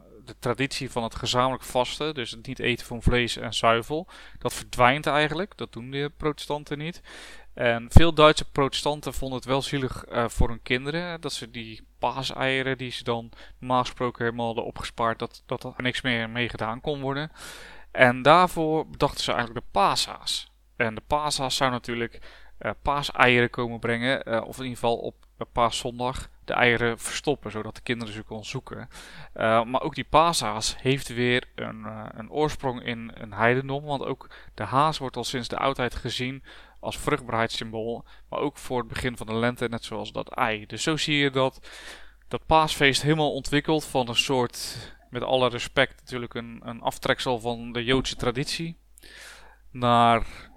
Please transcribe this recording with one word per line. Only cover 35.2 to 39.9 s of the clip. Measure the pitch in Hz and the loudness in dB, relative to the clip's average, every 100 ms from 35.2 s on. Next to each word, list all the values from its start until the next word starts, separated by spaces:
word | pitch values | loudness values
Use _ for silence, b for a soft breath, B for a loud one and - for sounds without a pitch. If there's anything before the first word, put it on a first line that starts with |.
sinds | 117 127 120 | -4 -4 -4
de | - | 0
oudheid | 135 135 120 - | 0 0 -2 -4
gezien | 120 - 127 135 B B B B | -6 -4 -6 -8 B B B B
als | 110 - | -10 -4
vruchtbaarheidssymbool, | - 143 117 113 113 - 113 110 113 117 - b b | -2 -2 0 0 0 -2 -8 -6 -6 -6 -10 b b
maar | - | -4
ook | 143 - | -4 -4
voor | - 127 | -4 -4
het | 113 | -4
begin | - 127 117 | -4 -4 -4
van | 110 | -4
de | 110 | 0
lente, | 120 123 120 | 0 0 -4
net | 113 | -4
zoals | - | -6